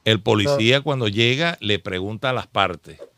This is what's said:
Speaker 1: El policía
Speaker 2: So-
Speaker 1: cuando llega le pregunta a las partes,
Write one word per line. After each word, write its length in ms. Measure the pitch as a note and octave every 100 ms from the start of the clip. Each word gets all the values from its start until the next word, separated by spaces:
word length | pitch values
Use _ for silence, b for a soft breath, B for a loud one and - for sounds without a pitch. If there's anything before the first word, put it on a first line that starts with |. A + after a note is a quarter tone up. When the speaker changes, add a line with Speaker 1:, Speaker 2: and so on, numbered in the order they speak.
Speaker 1:
El 160 | - A2
policía 580 | G#2+ A2 G2 C#3 A2 C3+
Speaker 2:
So- 40 |
Speaker 1:
cuando 240 | C#3+ C3+ A2+
llega 480 | G2+ A#2 C3 E3+ E3+
le 180 | G#2+ G#2
pregunta 520 | - F#2 F#2+ A2 C3+
a 20 |
las 140 | B2 G2+
partes, 520 | G#2+ F#2+ E2+ - D#2+ -